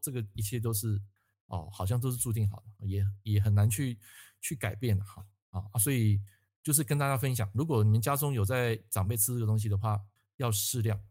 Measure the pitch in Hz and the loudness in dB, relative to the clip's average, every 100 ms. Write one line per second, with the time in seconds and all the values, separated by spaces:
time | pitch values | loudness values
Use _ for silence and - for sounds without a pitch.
0 | - 123 107 - 104 123 117 110 113 104 | -6 -6 -6 -4 -4 -2 -2 -2 0 -2
1 | 101 _ _ _ - 87 80 98 92 123 | -4 _ _ _ -8 -8 -6 -4 -2 0
2 | 131 123 123 110 104 101 - - 104 98 | -2 -2 -2 0 0 -2 -14 -10 -4 -2
3 | 98 101 110 104 107 101 107 113 135 117 | -2 -2 0 2 4 4 4 2 -2 -4
4 | - - - _ - 147 98 101 120 95 | -12 -20 -20 _ -8 -6 -6 -2 0 0
5 | 101 - - _ _ 98 98 120 143 131 | -2 -14 -20 _ _ -10 -6 -2 0 4
6 | 110 101 101 _ _ _ - 147 151 143 | 4 2 0 _ _ _ 0 2 2 0
7 | 139 135 135 120 101 - 165 123 104 110 | 0 0 0 0 -2 -2 0 4 4 4
8 | 120 139 143 127 117 127 120 110 - - | 2 0 0 0 0 2 0 -2 -4 -2
9 | 92 120 - 123 110 110 107 98 110 104 | 0 0 0 0 0 0 0 0 0 -2
10 | 101 _ _ - 123 104 - 127 101 90 | -6 _ _ -6 -2 0 -2 0 -2 -2
11 | - | -8